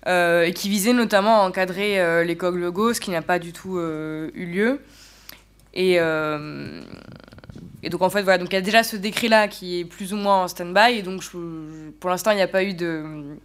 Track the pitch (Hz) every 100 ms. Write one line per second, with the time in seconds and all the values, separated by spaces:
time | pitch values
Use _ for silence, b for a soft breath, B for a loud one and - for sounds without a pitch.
0 | - 180 175 170 170 175 202 202 196 247
1 | 220 202 202 226 190 185 185 180 208 196
2 | 175 165 170 170 180 180 175 175 226 226
3 | - 175 156 180 170 165 190 185 165 156
4 | 156 156 156 - 175 175 220 277 B B
5 | B B B B B _ _ - 185 180
6 | 165 156 156 151 151 143 143 76 - 50
7 | 50 - - - - - - - - 170
8 | 185 196 190 185 180 196 190 220 226 220
9 | 196 208 240 220 208 - 180 175 175 -
10 | 190 208 202 196 180 - 175 185 226 240
11 | 185 190 - 175 170 160 156 156 156 -
12 | 180 180 214 208 180 190 196 180 170 160
13 | 156 156 143 151